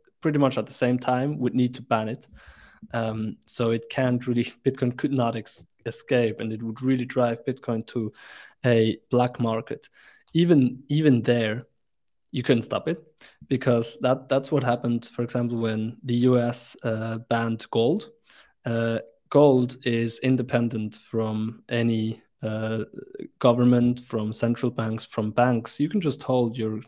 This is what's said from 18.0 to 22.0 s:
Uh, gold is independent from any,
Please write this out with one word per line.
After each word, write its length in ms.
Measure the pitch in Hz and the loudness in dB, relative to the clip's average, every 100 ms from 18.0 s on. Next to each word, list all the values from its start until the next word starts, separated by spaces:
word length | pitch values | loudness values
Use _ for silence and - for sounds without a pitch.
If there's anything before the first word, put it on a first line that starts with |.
| - _ _ - _ _ 120 | -6 _ _ -20 _ _ -4
Uh, 340 | 117 117 113 - _ - | -2 -2 -4 -6 _ 2
gold 480 | 143 147 131 123 - | 6 8 6 2 -2
is 360 | 123 117 113 - | -2 0 -2 -2
independent 760 | 131 127 117 120 117 113 107 - | 0 0 2 0 0 -2 -8 -10
from 640 | - 113 110 107 110 113 - | -8 -4 -2 -2 -4 -8 -6
any, 540 | 120 117 113 | 0 0 0